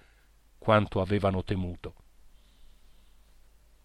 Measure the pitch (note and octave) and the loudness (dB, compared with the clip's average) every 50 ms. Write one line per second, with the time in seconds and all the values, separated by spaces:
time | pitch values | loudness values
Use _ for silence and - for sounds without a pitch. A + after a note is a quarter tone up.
0 | - - - _ _ _ _ _ _ _ _ - - - G#2+ G#2+ G2+ - - G2+ | -20 -20 -20 _ _ _ _ _ _ _ _ -4 2 4 4 4 4 2 -2 -2
1 | F#2+ F2+ G#2 G2+ F#2+ G2 F#2 F#2 - - G#2 F#2 F#2 F2+ E2+ - - - - - | -2 0 0 0 0 0 0 -2 -2 -4 -4 -4 -4 -6 -8 -10 -14 -16 -18 -20
2 | - - - - - - - - - - _ - - - - - - - - - | -20 -20 -20 -20 -20 -20 -20 -20 -20 -20 _ -20 -20 -20 -20 -20 -20 -20 -20 -20
3 | - - - - - - - - - - - - _ _ _ _ | -20 -20 -20 -20 -20 -20 -20 -20 -20 -20 -20 -20 _ _ _ _